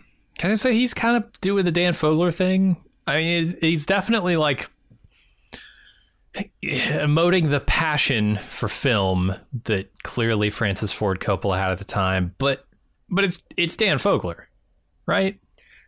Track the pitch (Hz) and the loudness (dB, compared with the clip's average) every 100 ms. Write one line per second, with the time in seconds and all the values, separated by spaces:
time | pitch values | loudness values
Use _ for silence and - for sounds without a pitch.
0 | - _ _ - 175 214 254 226 247 - | -14 _ _ -6 -2 0 2 2 0 0
1 | 226 240 226 - 190 202 180 165 180 165 | 0 0 -2 -4 0 2 2 2 0 2
2 | 151 156 175 160 185 185 190 175 - _ | 2 2 2 2 2 2 2 0 -6 _
3 | - 147 165 170 165 180 160 165 147 196 | -4 -2 0 0 0 0 0 0 0 0
4 | 185 226 180 170 151 139 - _ _ _ | 2 0 2 2 0 -2 -6 _ _ _
5 | _ _ _ _ _ - - - - _ | _ _ _ _ _ -20 -20 -20 -20 _
6 | _ _ _ - 202 _ - 131 139 151 | _ _ _ -12 -12 _ -8 -4 -2 -2
7 | 151 151 175 185 156 139 - - 165 151 | 2 2 4 2 2 0 0 0 0 0
8 | - 120 107 101 - - 117 - 139 110 | 0 0 0 0 -4 -8 -6 -4 0 2
9 | 95 92 92 95 - 123 - 101 95 - | 2 2 0 -2 -8 -8 -2 -2 -4 -12
10 | - - 113 110 104 - 110 95 107 - | -10 -2 0 2 0 0 -2 -2 -4 -2
11 | 104 92 - 95 101 92 95 92 - - | -2 -2 -2 -2 0 0 0 -2 -4 -2
12 | 95 95 87 - 135 135 - _ _ _ | 0 0 -2 -2 -2 -2 -8 _ _ _
13 | - 180 196 - - - 170 - 208 139 | -6 -2 0 -2 -8 -4 -4 0 0 2
14 | 208 151 90 85 - _ _ _ _ _ | 2 0 -2 -8 -14 _ _ _ _ _
15 | - 175 196 196 _ _ _ - | -2 0 0 -4 _ _ _ -20